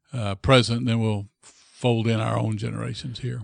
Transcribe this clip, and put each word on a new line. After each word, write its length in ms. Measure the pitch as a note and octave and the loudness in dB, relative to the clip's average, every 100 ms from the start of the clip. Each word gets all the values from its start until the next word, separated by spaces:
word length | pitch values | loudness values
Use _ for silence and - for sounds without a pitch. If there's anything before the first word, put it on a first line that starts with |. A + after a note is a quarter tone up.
| _ | _
uh, 220 | B2+ G2+ G2 | -6 -4 -2
present, 440 | - C3 G#2+ A#2 | 6 6 6 0
and 80 | B2 | 0
then 140 | A2+ | 0
we'll 260 | A2 G#2 G2+ _ | 0 -2 -6 _
fold 640 | - - _ - B2+ A2+ A2+ | -20 -20 _ -2 2 2 2
in 140 | A2 | 0
our 180 | A2+ A2+ | 0 0
own 180 | A2+ G#2+ | -2 -2
generations 640 | A2+ A2 A2+ A2+ C3 A2+ | -6 -6 -8 -8 -10 -8
here? 220 | B2+ A#2+ | -8 -8